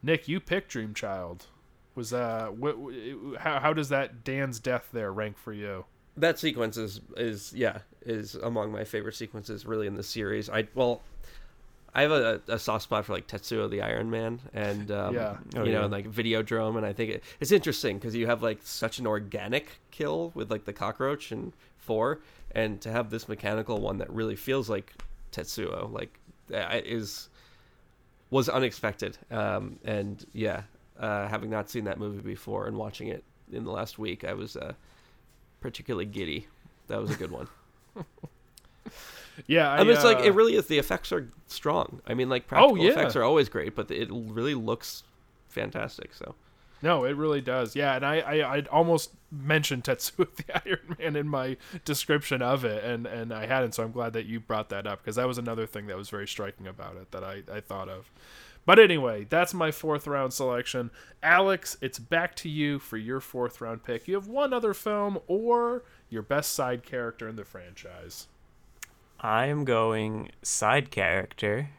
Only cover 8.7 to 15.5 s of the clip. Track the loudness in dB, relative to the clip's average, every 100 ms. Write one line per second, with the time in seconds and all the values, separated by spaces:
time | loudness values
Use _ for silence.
8.7 | -4 -4 -4 -6 -8 -10 -10 -10 -10 -6
9.7 | -4 -2 -4 -6 -6 -4 -4 -2 -4 -2
10.7 | 0 0 0 -8 -14 -14 -14 -18 -20 -20
11.7 | -20 -4 2 4 6 4 0 -2 -4 0
12.7 | -2 0 -2 0 -6 -6 -12 -4 -2 -2
13.7 | -2 -2 -2 -2 -2 -4 -6 -10 -4 -4
14.7 | -4 -4 -4 -2 -2 -4 -6 -8